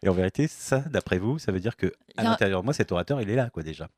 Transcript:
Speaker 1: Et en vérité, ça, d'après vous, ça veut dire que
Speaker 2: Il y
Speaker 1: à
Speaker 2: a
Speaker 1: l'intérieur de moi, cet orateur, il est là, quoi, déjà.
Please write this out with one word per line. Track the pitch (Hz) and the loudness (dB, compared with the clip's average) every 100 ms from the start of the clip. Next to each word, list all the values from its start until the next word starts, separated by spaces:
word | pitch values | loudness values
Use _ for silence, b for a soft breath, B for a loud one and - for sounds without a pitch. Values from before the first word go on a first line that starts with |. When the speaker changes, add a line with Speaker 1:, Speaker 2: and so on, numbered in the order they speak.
Speaker 1:
Et | 95 | 2
en | |
vérité, | 90 92 - 156 | 2 2 2 -2
ça, | - - 135 | -2 -2 0
d'après | 156 110 - 92 | 0 -2 0 0
vous, | 104 156 | 0 -2
ça | - | 0
veut | 92 | -2
dire | 101 - | -2 -2
que | 90 | -4
Speaker 2:
Il | - _ - | -4 _ -2
y | 226 | 0
Speaker 1:
à | |
Speaker 2:
a | |
Speaker 1:
l'intérieur | 220 98 92 | 4 4 2
de | |
moi, | 98 | 0
cet | 151 - | 0 0
orateur, | 87 90 143 | 0 0 -2
il | 101 | 0
est | 123 | 0
là, | 120 | 0
quoi, | - | -4
déjà. | 78 76 78 | -8 -8 -12